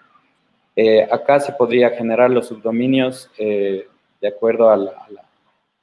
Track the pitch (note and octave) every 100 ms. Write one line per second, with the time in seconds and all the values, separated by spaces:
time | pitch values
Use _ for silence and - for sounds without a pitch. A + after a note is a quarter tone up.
0 | _ _ _ _ _ _ _ - A2 G#2+
1 | A2 A#2 - C#3+ - - A#2 A#2+ A#2+ -
2 | A#2 A2+ B2 B2 A#2 A2 A2+ A2+ B2+ C3
3 | B2+ C3 - - G#2+ G#2 G2+ F#2+ - _
4 | _ - G#2 - A2+ A2+ A2+ G#2 G2 -
5 | - G2+ _ _ _ _ _ _